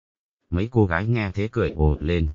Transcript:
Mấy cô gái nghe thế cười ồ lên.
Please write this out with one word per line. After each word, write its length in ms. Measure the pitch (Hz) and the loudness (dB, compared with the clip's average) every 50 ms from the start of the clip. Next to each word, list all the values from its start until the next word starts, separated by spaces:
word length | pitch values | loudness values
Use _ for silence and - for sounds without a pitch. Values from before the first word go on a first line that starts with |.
| _ _ _ _ _ _ _ _ _ - | _ _ _ _ _ _ _ _ _ -4
Mấy 180 | 85 87 101 120 | -2 -2 -2 0
cô 160 | 127 120 107 | 2 2 2
gái 200 | 90 82 82 101 | 2 2 0 0
nghe 240 | 113 120 117 107 98 87 | 0 0 0 -2 -2 -2
thế 140 | 98 101 113 - | -4 -4 -4 -2
cười 180 | 120 98 76 | -2 -2 -2
ồ 260 | - 78 78 76 73 - | 0 2 2 2 2 0
lên. 280 | 73 78 87 87 80 76 76 | 0 0 0 0 0 -2 -4